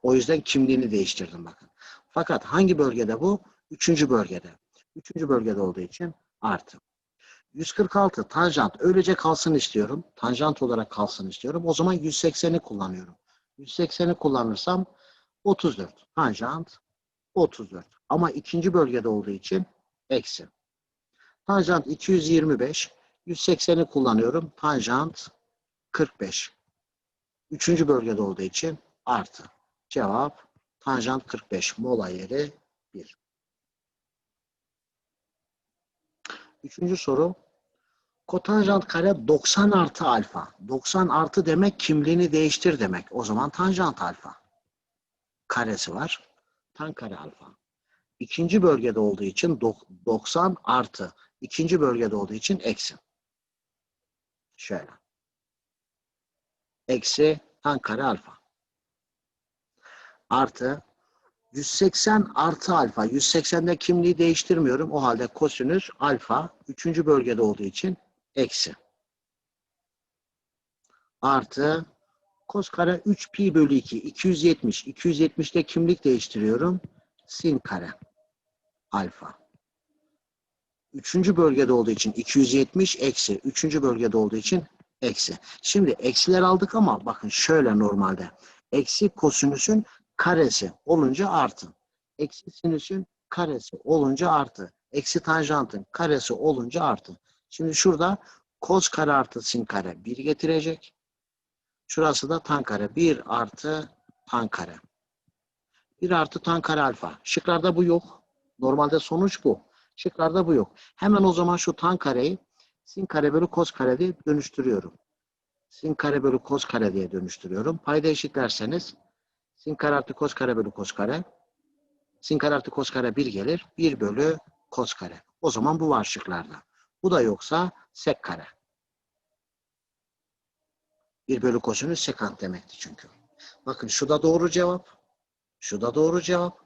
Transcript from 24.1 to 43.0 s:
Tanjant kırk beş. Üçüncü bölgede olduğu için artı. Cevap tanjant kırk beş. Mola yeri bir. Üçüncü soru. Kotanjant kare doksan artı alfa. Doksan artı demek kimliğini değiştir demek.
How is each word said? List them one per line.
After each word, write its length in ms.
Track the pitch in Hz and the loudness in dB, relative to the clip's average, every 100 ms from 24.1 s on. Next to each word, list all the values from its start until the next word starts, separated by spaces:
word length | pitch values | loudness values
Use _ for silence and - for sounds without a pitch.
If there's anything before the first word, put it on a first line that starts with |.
| 110 117 147 - _ | 4 2 0 -4 _
Tanjant 720 | 151 139 110 127 156 - - _ _ _ _ _ _ | -2 0 0 -2 -2 -8 -20 _ _ _ _ _ _
kırk 280 | - 156 _ | -2 -2 _
beş. 400 | 95 - - _ _ _ _ _ _ _ _ _ _ | -8 -8 -10 _ _ _ _ _ _ _ _ _ _
Üçüncü 380 | - - 170 147 | -6 0 2 4
bölgede 340 | 131 113 107 | 2 2 -2
olduğu 200 | 101 92 | -2 -4
için 360 | 92 - 165 160 _ _ - | -6 -6 -6 -8 _ _ -4
artı. 380 | 120 92 - - _ _ _ _ | -4 -4 -16 -20 _ _ _ _
Cevap 540 | - 104 107 147 - _ _ _ _ | -4 -2 -2 -4 -8 _ _ _ _
tanjant 460 | - 131 117 131 - | -4 -4 -2 -6 -6
kırk 240 | 117 _ | -14 _
beş. 280 | 95 - - | -6 -6 -6
Mola 300 | 120 120 95 | -4 -2 -4
yeri 440 | 92 95 131 147 - _ _ _ | -8 -6 -6 -6 -10 _ _ _
bir. 220 | - 82 _ _ _ _ _ _ _ _ _ _ _ _ _ _ _ _ _ _ _ _ _ _ _ _ _ _ _ _ _ _ _ - - _ _ | -20 -20 _ _ _ _ _ _ _ _ _ _ _ _ _ _ _ _ _ _ _ _ _ _ _ _ _ _ _ _ _ _ _ -20 -20 _ _
Üçüncü 320 | 139 - 175 185 | -20 -6 -4 -2
soru. 380 | - 135 165 185 _ _ _ _ _ _ _ _ - | -2 0 0 -2 _ _ _ _ _ _ _ _ -6
Kotanjant 640 | 180 - 214 196 196 - | -6 0 2 4 2 0
kare 400 | 170 185 196 113 | 0 2 0 2
doksan 420 | 151 - - 202 | 2 4 4 6
artı 340 | 196 160 - | 6 2 0
alfa. 500 | 156 117 - - - _ - | 0 0 0 -8 -14 _ -8
Doksan 400 | 131 - 190 180 | -6 -2 0 2
artı 380 | 143 160 - 165 | 2 2 0 2
demek 340 | 160 196 - | 4 4 2
kimliğini 520 | - 156 147 170 175 | 0 2 4 4 4
değiştir 480 | 156 156 - 185 147 | 4 2 2 0 0
demek. 260 | 101 90 | -2 -4